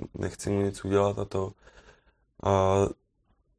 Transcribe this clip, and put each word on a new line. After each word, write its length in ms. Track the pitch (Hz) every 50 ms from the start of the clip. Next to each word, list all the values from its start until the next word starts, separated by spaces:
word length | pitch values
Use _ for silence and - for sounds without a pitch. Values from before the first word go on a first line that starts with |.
| - - -
nechci 320 | - 92 92 - - - 104
mu 120 | 101 98
nic 240 | 101 98 98 - -
udělat 340 | 95 98 98 101 101 101 104
a 60 | 101
to. 260 | - - 95 95 101 - _ _ - - - - - - _ _ _ _ _ _ _ _ - -
A 320 | 101 98 95 95 95 98 98 98 - - _ _ _ _ _ _ _ _ _ _ _ _